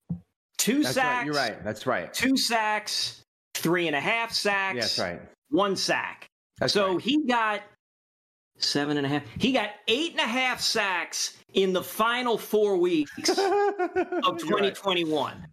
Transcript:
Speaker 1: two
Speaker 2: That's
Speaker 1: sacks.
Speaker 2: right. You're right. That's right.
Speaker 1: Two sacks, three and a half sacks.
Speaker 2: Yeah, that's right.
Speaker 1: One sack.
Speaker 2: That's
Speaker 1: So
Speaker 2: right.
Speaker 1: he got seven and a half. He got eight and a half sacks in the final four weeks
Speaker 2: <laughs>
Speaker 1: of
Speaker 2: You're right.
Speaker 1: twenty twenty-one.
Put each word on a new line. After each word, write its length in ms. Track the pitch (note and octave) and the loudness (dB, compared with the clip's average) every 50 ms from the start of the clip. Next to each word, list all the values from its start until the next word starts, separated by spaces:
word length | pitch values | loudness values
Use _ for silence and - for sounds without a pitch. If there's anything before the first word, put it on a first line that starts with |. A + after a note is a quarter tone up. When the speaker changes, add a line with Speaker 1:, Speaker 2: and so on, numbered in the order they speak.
| _ - F3 - - _ _ _ _ _ _ - | _ -12 -12 -12 -12 _ _ _ _ _ _ -2
Speaker 1:
two 240 | - G3+ C4 D4 | 0 2 2 2
Speaker 2:
That's 120 | C#4 C3 - | 2 2 2
Speaker 1:
sacks. 220 | C4 B3+ B3 B3 B3 | 2 2 2 0 0
Speaker 2:
right. 80 | D3 | -2
You're 80 | D3+ D3 | -2 0
right. 300 | C#3+ B2+ A2 F#2 - F2+ | 0 0 -2 -2 -4 -6
That's 220 | G#2+ G#2+ - - | -6 -6 -4 -2
right. 260 | B2+ A2+ F#2 D#2+ - | -2 -2 -2 -2 -4
Speaker 1:
Two 240 | - - - C4 C4+ | -4 0 2 2 2
sacks, 840 | - - - A#3 A3+ G#3+ G#3+ G#3+ G#3 - - - - - - - - - _ _ _ _ _ - | 2 2 0 0 0 0 0 -2 -2 -4 -4 -4 -4 -4 -4 -6 -12 -20 _ _ _ _ _ -8
three 320 | - - E3 F3 F3+ E3+ | -2 0 2 2 2 2
and 80 | D#3+ D3 | 0 0
a 60 | C#3 | 0
half 320 | D3 G3 A3+ A3+ A#3 - | 0 0 0 0 -2 -2
sacks. 420 | - - - G#3 G3+ G3 F#3+ F#3+ D3+ | -4 -2 0 0 0 0 0 -2 -2
Speaker 2:
Yeah, 40 | A#2+ | -2
that's 160 | A2 - - A#2 | -2 -2 -2 -2
right. 240 | G2 F2+ E2+ - - - - _ _ - | -2 -4 -6 -8 -12 -18 -20 _ _ 0
Speaker 1:
One 260 | C#3+ F3+ G3+ G3 F#3 | 2 2 2 2 2
sack. 500 | - - E3+ C#3+ B2 G2 F2 - - - - _ _ _ _ _ - | 0 0 0 0 -2 -2 -6 -10 -14 -18 -20 _ _ _ _ _ -2
Speaker 2:
That's 140 | - - | 0 2
Speaker 1:
So 220 | - G#3 G3 F#3+ F3+ | 2 2 2 2 0
Speaker 2:
right. 80 | E3 | 0
Speaker 1:
he 220 | - A3+ D4 D4+ D4+ | 0 0 0 2 2
got 360 | A#3+ B3 A#3 A3 G#3+ G#3 G3+ - - _ _ _ _ _ _ _ _ _ _ _ _ _ _ _ _ _ - | 2 2 2 0 0 -2 -4 -8 -12 _ _ _ _ _ _ _ _ _ _ _ _ _ _ _ _ _ -4
seven 380 | - - - D3 D3 D3 D3 | -2 -2 0 0 0 0 0
and 100 | D3 C#3 | 0 0
a 20 | C3+ | 0
half. 140 | D3 C#3+ - - - C3+ | 0 -2 -4 -6 -4 -2
He 140 | G3 C4 | 0 2
got 180 | C4 A#3 G#3 - - - - | 2 0 0 -2 -6 -6 -2
eight 260 | G#3+ A3+ C#4+ E4+ E4 | 0 0 0 0 -2
and 80 | - D#4+ | -2 -2
a 60 | D4 | -2
half 340 | A3 A#3+ C4 C4 B3+ A#3+ - | 0 0 0 0 0 -2 -2
sacks 760 | - - - A3 G3+ G3 F3+ E3+ D#3 - - - - - - - - _ - | -2 -2 0 0 0 0 -2 -2 -4 -4 -4 -6 -6 -6 -8 -12 -18 _ 2
in 180 | F#3 F#3+ F#3+ | 2 4 4
the 100 | F#3 F3 | 2 0
final 540 | - - - - A3 A#3 A#3+ B3 B3 A#3+ G#3+ G3+ | -2 -2 -2 0 2 2 2 0 0 0 0 -2
four 380 | - - G#3+ G#3+ G#3 G3+ G3 | 0 0 2 4 4 4 4
weeks 340 | F3 F3 F3+ E3+ D#3 C#3+ - - - | 4 4 4 4 2 0 -2 -4 -2
Speaker 2:
<laughs> 100 | - F4 | 0 0
Speaker 1:
of 80 | F4+ F#4+ | 2 2
Speaker 2:
You're 680 | G4 F#4 G4 G4+ G4+ G4+ G4+ - F4+ E4 - F#4 - - F4+ F4 | 2 2 2 2 2 2 0 0 -2 0 0 -2 -2 0 -2 0
right. 160 | B3 - E4+ - | 0 0 0 -2
Speaker 1:
twenty 300 | - - G#3 G3+ G3+ G3 | -2 0 0 2 2 0
twenty-one. 760 | G3 - - G3 F3+ F3 E3 D#3 D#3 C#3+ B2 - - - - - | -2 -2 -2 0 0 0 2 2 2 0 0 -2 -4 -8 -14 -14